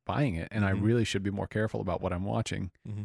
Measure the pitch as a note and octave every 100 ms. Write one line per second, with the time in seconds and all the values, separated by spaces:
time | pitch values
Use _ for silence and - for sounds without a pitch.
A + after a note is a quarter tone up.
0 | - G2 C#3+ E2 - A2 G2+ F#2+ G#2 A#2+
1 | A2 G2 F#2+ G2+ G2 G#2+ A2 A2 G2 F2
2 | F#2+ F2+ G2 A2+ A2 G2 G2 _ - G#2